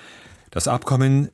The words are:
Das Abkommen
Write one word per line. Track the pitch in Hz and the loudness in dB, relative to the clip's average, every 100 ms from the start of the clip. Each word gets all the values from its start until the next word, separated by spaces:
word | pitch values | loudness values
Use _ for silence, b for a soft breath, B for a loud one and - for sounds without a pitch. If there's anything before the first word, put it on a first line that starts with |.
| B B B B B | B B B B B
Das | - - | -6 -2
Abkommen | 120 - 131 135 135 143 | -2 0 0 2 2 0